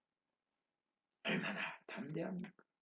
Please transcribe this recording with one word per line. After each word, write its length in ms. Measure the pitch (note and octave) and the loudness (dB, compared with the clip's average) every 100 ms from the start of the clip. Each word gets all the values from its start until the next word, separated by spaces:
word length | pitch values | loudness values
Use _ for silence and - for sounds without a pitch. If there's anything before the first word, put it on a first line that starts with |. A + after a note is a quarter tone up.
| _ _ _ _ _ _ _ _ _ _ _ _ | _ _ _ _ _ _ _ _ _ _ _ _
얼마나 360 | - - - G3+ - - - | 2 4 2 0 -2 -4 -8
담대합니까? 640 | - - D#3+ - F3+ - - - _ | -6 -2 0 0 0 -4 -10 -20 _